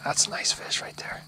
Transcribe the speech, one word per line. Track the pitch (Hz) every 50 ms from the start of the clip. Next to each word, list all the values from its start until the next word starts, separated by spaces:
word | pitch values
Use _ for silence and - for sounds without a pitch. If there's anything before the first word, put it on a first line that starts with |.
| -
That's | - - - -
a | -
nice | - - - -
fish | - - - - - -
right | - - -
there. | - - - - - -